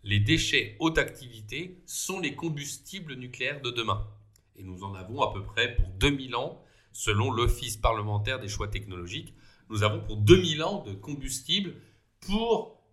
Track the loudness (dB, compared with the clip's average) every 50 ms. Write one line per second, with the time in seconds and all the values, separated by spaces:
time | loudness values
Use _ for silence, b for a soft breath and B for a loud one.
0 | 0 2 4 4 6 6 4 4 4 4 2 2 2 0 -4 0 0 2 4 4
1 | 2 0 -2 -14 -16 -16 -16 -16 -12 -10 -8 -8 -8 -8 -12 -18 _ -12 -8 -8
2 | -6 -6 -6 -4 -4 -4 -4 -4 -4 -4 -4 -4 -6 -10 -10 -12 -14 -14 -14 -12
3 | -10 -10 -12 -10 -12 -14 -8 -6 -4 -4 -4 -4 -6 -6 -4 -2 0 0 0 0
4 | 0 -6 -6 -18 -20 _ _ _ _ _ _ -16 -14 -12 -12 -10 -8 -8 -8 -8
5 | -10 -10 -2 0 0 0 0 -6 -8 -6 0 0 0 0 2 2 2 2 2 2
6 | 4 4 4 2 -4 -4 -4 -4 -4 -4 -8 b b b b b b b b -6
7 | 0 2 4 4 4 2 4 4 4 4 4 2 -2 -8 -8 0 2 2 2 2
8 | 0 0 0 0 0 -2 -2 -4 -4 -6 -4 -4 -4 -4 -4 -6 -8 -8 -10 -10
9 | -10 -8 -10 -10 -12 -12 -20 b b b b b b _ -2 2 2 2 2 0
10 | -4 -6 -2 2 10 10 10 10 10 2 0 0 0 -2 -2 -4 -6 -8 -12 -12
11 | -8 -10 -8 -8 -6 -8 -8 -8 -4 -2 0 0 0 -2 -8 B B B B B
12 | B B _ _ -4 0 0 0 4 4 2 2 0 -6 -14 _ _ _